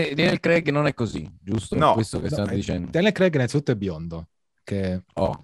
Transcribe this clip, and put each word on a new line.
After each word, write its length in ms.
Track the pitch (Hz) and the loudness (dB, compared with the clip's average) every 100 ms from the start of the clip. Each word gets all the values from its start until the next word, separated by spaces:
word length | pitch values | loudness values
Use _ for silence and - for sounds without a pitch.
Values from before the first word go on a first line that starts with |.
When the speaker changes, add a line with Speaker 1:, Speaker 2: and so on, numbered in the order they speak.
| 156 | 2
Speaker 1:
Daniel 240 | 143 180 185 | 2 2 2
Craig 300 | 170 170 156 | 2 2 2
non 160 | 143 147 | 0 0
è 80 | |
così, 340 | - 113 76 78 - | 0 -4 -4 -10 -12
giusto? 340 | 92 110 - - | -4 -4 -2 2
Speaker 2:
No. 180 | 151 | 4
Speaker 1:
Questo 240 | 113 107 78 | 4 0 -4
che 80 | - | -4
Speaker 3:
No, 60 | |
Speaker 1:
state 180 | 147 101 | -2 -2
Speaker 3:
eh, 20 | |
Speaker 1:
dicendo. 360 | 101 95 82 85 | -2 -2 -4 -2
Speaker 3:
Daniel 180 | 160 208 | 2 2
Craig 220 | - 185 | 4 2
innanzitutto 380 | 151 120 143 139 | 2 0 0 0
è 20 | |
biondo, 540 | 107 95 80 85 82 85 _ _ _ | -2 -2 -6 -8 -10 -12 _ _ _
che 400 | - 98 95 92 - | -6 -4 -2 -4 -6
Speaker 1:
Oh, 280 | - 82 76 | -2 -2 -2